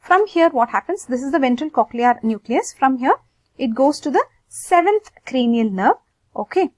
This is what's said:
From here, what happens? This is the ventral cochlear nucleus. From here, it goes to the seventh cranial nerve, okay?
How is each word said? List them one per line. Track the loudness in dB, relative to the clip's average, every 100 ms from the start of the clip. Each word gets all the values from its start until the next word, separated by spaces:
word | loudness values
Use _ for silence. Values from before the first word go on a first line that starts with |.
From | 0 0 0
here, | 2 2
what | 2 -2
happens? | -2 -6 -10
This | -6 -6
is | -2
the | 0
ventral | 0 0 -2
cochlear | -2 -2 0 0 0
nucleus. | -2 -6 -4 -4 -4
From | -2 0 0
here, | 0 -2 _ _ _ _
it | -6
goes | 0 0 0
to | -2
the | -2 -2 _ _
seventh | -18 0 2 2 0 -2 _ -6
cranial | -2 0 2 0
nerve, | 0 0 0 _ _ _
okay? | -12 -6 -2 -2